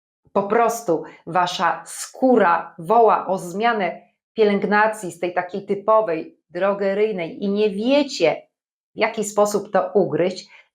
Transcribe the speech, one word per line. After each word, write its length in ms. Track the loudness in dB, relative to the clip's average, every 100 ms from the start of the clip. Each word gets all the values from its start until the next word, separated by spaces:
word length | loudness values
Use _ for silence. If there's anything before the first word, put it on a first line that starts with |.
| _ _ _
po 100 | -4
prostu 640 | 0 2 2 0 -2 -2 -4 -16 -4
Wasza 560 | -2 -2 0 -2 -2 -8
skóra 880 | -14 -14 0 4 4 4 2 -2 -14
woła 480 | 0 4 6 4 0
o 120 | -6
zmianę 640 | -6 -2 -2 0 -4 -6 _ _ _
pielęgnacji 800 | 0 2 2 2 2 2 0 -10
z 80 | -6
tej 140 | -4
takiej 320 | -4 -6 -10 -6
typowej, 720 | -4 2 2 2 -4 -6 _ _
drogeryjnej 960 | -2 -2 0 -2 0 -2 -2 -8 -6
i 60 | -4
nie 200 | 0 0
wiecie, 720 | 0 2 2 0 0 0 0 -8 _ _ _ _
w 40 | -4
jaki 260 | -4 -2
sposób 480 | -4 0 2 0 -2
to 180 | -2 0
ugryźć, 560 | 0 0 0 -2 -2 -14 -20 _